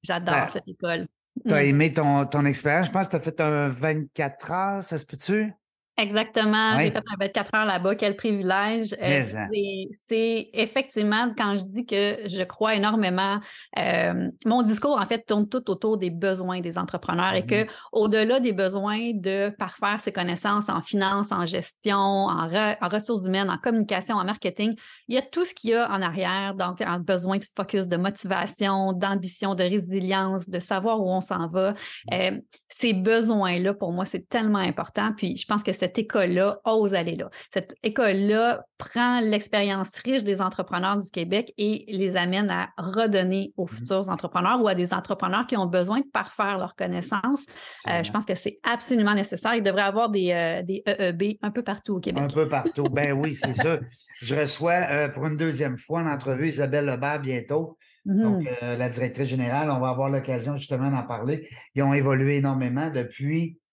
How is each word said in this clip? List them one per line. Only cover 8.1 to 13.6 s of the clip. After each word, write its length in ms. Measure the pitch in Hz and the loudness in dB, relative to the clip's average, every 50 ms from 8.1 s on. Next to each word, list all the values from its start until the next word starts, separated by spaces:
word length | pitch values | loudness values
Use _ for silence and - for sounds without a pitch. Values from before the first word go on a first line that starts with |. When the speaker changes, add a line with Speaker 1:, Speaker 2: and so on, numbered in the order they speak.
| 196 202 | -2 0
Speaker 1:
privilège. 760 | - 226 208 202 190 185 185 196 202 214 226 233 226 208 - | 0 0 0 2 2 2 2 2 2 0 0 -2 -2 -4 -4
Euh, 20 | - | -2
Speaker 2:
Mais, 360 | - 139 143 143 127 104 101 110 | 0 2 4 4 2 0 -2 -4
hein. 100 | 104 95 | -4 -2
Speaker 1:
c'est, 380 | 107 208 202 101 - 190 190 196 214 - - - | -2 -2 -2 -2 -4 -6 -8 -8 -10 -16 -6 -2
c'est 400 | 226 220 226 226 226 226 - - - | 0 0 2 2 0 -2 -4 -4 -2
effectivement, 800 | 233 233 226 - 269 269 269 - 220 208 208 208 220 240 247 220 - | -2 -2 0 0 -4 -4 -2 -2 0 2 2 2 2 2 0 0 0
quand 180 | 220 202 202 | 0 0 0
je 80 | 202 185 196 | 0 -2 -4
dis 140 | 190 226 247 | -6 -8 -4
que 320 | - 202 196 202 208 208 - 214 202 | -2 0 2 2 2 0 -4 -6 -6
je 160 | 175 196 185 | -4 -4 -4
crois 320 | 180 - - 214 214 220 | -4 -2 0 2 2 2
énormément, 640 | 208 196 214 214 226 208 185 180 185 190 196 196 208 208 - - - | 4 2 2 2 2 2 2 2 0 0 0 0 -2 -4 -8 -18 -20